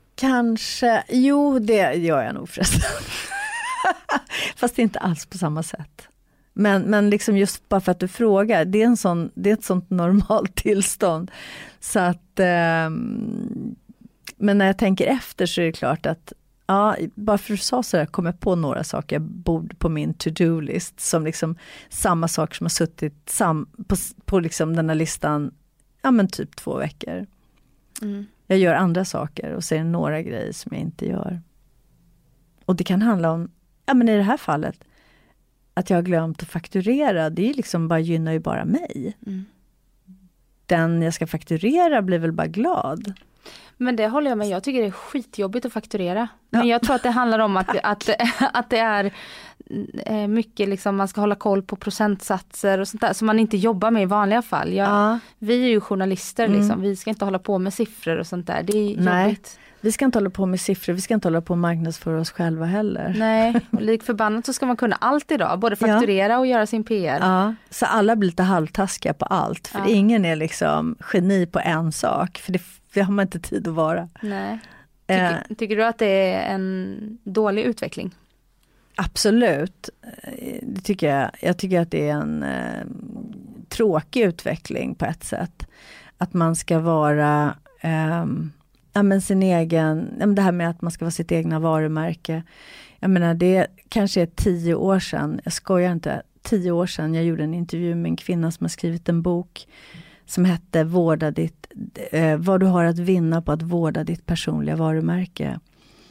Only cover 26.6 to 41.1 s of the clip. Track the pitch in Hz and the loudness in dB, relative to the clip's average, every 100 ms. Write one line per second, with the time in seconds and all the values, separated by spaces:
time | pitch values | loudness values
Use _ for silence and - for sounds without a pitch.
26.6 | - - 151 - - 175 202 _ _ _ | -8 -4 -6 -8 -10 -10 -10 _ _ _
27.6 | _ _ _ - 208 202 202 _ - 190 | _ _ _ -12 -8 -8 -12 _ 0 4
28.6 | 180 156 180 170 185 - 147 - - - | 4 4 2 0 -2 -4 -6 -8 -8 -6
29.6 | 165 160 165 170 151 156 170 113 107 - | -4 -2 0 0 -2 -2 -6 -8 -8 -10
30.6 | - 139 156 - - - - 175 170 _ | -10 -8 -8 -6 -4 -4 -6 -8 -12 _
31.6 | _ _ _ _ _ _ _ _ _ _ | _ _ _ _ _ _ _ _ _ _
32.6 | - 175 180 185 226 190 165 165 170 _ | -4 -2 0 2 2 2 0 0 -4 _
33.6 | _ _ - 254 233 208 196 285 - 147 | _ _ 0 4 6 4 2 0 -2 -2
34.6 | 160 - _ _ _ _ _ _ _ _ | -4 -8 _ _ _ _ _ _ _ _
35.6 | _ - 185 180 180 165 165 160 - 170 | _ -4 0 2 2 0 0 -6 -8 -10
36.6 | - 190 190 269 285 175 156 160 220 285 | -4 -2 0 2 2 2 0 0 -2 -2
37.6 | - 170 165 165 165 165 160 160 160 - | -2 -2 0 0 0 0 0 -2 -2 -2
38.6 | - 277 349 - 143 - - 190 196 _ | 0 -2 -2 -8 -8 -10 -10 -10 -12 _
39.6 | _ _ _ _ _ - _ _ _ _ | _ _ _ _ _ -20 _ _ _ _
40.6 | - 170 165 165 165 | 0 2 2 2 0